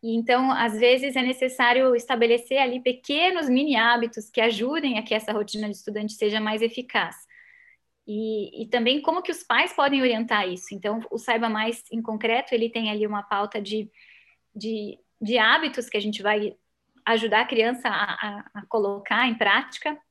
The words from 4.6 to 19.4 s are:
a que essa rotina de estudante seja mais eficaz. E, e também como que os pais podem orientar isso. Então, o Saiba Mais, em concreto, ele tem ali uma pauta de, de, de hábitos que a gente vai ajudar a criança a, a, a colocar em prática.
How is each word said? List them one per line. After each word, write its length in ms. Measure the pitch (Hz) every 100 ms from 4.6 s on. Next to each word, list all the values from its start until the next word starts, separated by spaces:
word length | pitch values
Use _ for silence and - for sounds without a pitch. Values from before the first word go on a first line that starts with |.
| 233 320 294 226
a 20 |
que 140 | 220 220
essa 160 | 220
rotina 340 | 214 208 214 214
de 80 | 208
estudante 380 | - 208 214
seja 260 | - 214 214
mais 220 | 214 220
eficaz. 540 | 226 233 247 226 175 - - - - _ _ _ _ _ -
E, 560 | 208 220 220 202 -
e 60 | 226
também 340 | 240 226 277
como 220 | 285 330
que 80 | 359
os 100 | 339
pais 320 | - 240 349
podem 300 | - 285 277
orientar 440 | 254 226 226 - 190
isso. 280 | 180 - 202
Então, 240 | 208 220 220
o 80 | 226
Saiba 320 | - 226 226
Mais, 320 | 214 220 233 -
em 120 | 226
concreto, 500 | 226 220 220 233 233
ele 160 | 247 226
tem 220 | 233 226
ali 160 | 208 214
uma 160 | 208
pauta 360 | 208 202 208 214
de, 300 | 196 214 214 _ - - _ _ _ 214
de, 440 | 214 220 208 - _ _
de 200 | 208 240
hábitos 500 | 220 285 320 254 233
que 80 | 214
a 40 |
gente 200 | 208 208
vai 340 | 202 208 208 - _ _ _ _
ajudar 380 | - 226 220 214
a 60 | 247
criança 420 | 240 226 247 247
a, 240 | 196 202
a, 320 | - 214 202 -
a 120 | 208 -
colocar 600 | 226 202 202 202 220 254
em 60 |
prática. 640 | 226